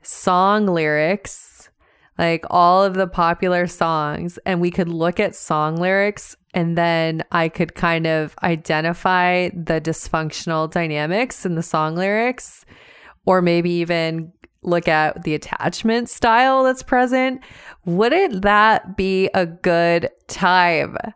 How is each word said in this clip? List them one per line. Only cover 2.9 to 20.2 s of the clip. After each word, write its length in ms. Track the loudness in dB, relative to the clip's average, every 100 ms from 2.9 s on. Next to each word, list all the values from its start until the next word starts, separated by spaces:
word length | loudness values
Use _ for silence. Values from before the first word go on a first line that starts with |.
the 120 | 0 -4
popular 600 | 0 0 0 0 0 -2
songs, 720 | -2 0 0 -2 -6 -8 -8
and 160 | -4 -2
we 100 | -2
could 180 | -2 -4
look 300 | -2 -2 0
at 160 | -4
song 420 | -4 -4 -2 0 -2
lyrics, 600 | 0 0 0 -4 -12 -16 _
and 240 | -4 -2 0
then 480 | 0 2 0 -4 -4
I 160 | -2 -2
could 260 | -2 -6
kind 320 | -2 -2 0 0
of 280 | 0 -2 -4
identify 1040 | -2 -2 -2 -2 0 -2 0 2 2 2 -2
the 300 | -6 -2 -2
dysfunctional 920 | -2 -6 -4 -4 -4 -6 -4 -2 -2
dynamics 760 | -2 -2 -2 -2 -2 -2 -4 -4
in 80 |
the 80 | -4
song 320 | -2 -2 -2
lyrics, 720 | -2 -2 0 -2 -4 -8 -10 -12 -20 -20 -20 -20 -8
or 160 | 2 2
maybe 300 | 4 2 0
even 640 | -2 0 0 -2 -4 -8 _ -20 _
look 260 | -2 0 2
at 340 | 2 2 -2
the 120 | -4
attachment 720 | -4 -4 -4 -4 -2 0 0 -2
style 560 | -2 2 4 4 4
that's 180 | 2 0
present. 580 | 0 2 2 2 0 -4 -14 -20 -20 -12
Wouldn't 580 | -4 2 4 4 2 0
that 540 | 2 4 6 4 0 -4
be 320 | 0 2 2
a 140 | 0 -2
good 600 | -2 0 2 4 2 -2 _